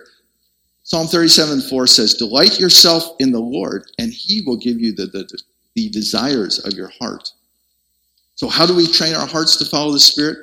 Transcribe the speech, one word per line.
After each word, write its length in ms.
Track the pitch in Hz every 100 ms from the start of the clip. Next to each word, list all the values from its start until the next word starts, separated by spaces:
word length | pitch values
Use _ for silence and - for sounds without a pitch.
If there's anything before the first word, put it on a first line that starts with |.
| - _ _ _ _ _ _ _
Psalm 240 | - 170 160
thirty-seven 540 | 175 165 165 156 143
four 260 | 127 131 127
says, 260 | - 107
"Delight 460 | - 110 123 190 -
yourself 560 | 185 170 180 165 160 -
in 120 | 135
the 80 | 120
Lord, 500 | 117 147 196 101 - -
and 160 | 117
he 280 | 120 - 208
will 160 | 156 117
give 220 | 123 117
you 140 | 113
the, 140 | 101 92
the, 200 | 98 92 - - _ _ -
the 140 | 110
desires 720 | 104 104 - 127 135 92 -
of 140 | -
your 160 | - 92 -
heart." 320 | 117 - - _ _ _ _ _ _ _ _ _ _ -
So 120 | 123
how 180 | - 170
do 100 | 180
we 120 | 165
train 260 | - 160
our 140 | 160 143
hearts 300 | 160 156 -
to 80 | 147
follow 260 | 151 151
the 80 | 143
Spirit? 380 | - - 147 -